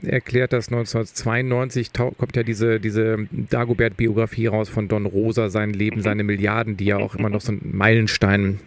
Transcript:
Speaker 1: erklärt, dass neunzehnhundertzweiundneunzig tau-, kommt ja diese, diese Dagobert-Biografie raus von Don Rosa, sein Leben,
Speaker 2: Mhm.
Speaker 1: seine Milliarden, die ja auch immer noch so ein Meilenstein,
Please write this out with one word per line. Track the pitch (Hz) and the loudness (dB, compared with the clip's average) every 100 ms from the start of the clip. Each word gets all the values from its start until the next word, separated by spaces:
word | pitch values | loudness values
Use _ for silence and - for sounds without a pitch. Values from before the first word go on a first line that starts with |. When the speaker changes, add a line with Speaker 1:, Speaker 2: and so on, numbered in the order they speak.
| - | -2
Speaker 1:
erklärt, | 127 - 123 127 | -2 0 0 2
dass | 123 - | 0 0
neunzehnhundertzweiundneunzig | 117 113 117 107 - 113 117 127 123 127 127 113 | -4 -2 -2 -4 -4 -2 0 0 -2 -2 -4 -4
tau-, | - 123 | -2 -2
kommt | - - 123 | -2 -4 -2
ja | |
diese, | 113 107 117 110 | -2 0 2 2
diese | 107 107 110 107 107 | 0 0 0 0 -4
Dagobert-Biografie | - 113 120 120 117 113 98 113 104 113 - 113 | -6 -2 -2 0 2 0 2 0 2 -2 0 0
raus | 107 104 | 0 0
von | 113 101 | -2 0
Don | 107 | -2
Rosa, | 101 98 113 117 110 | 0 0 0 0 0
sein | 104 107 | 0 -2
Leben, | 101 107 107 | 0 -2 0
Speaker 2:
Mhm. | |
Speaker 1:
seine | 104 104 | 0 0
Milliarden, | 104 101 101 110 110 98 | 0 0 0 0 -2 0
die | |
ja | 98 101 | 0 0
auch | 104 - | -2 -2
immer | 110 | -2
noch | 104 | -2
so | - | -2
ein | 104 | -4
Meilenstein, | - 98 104 113 107 - 98 101 98 101 | -4 2 4 6 4 2 4 4 2 -2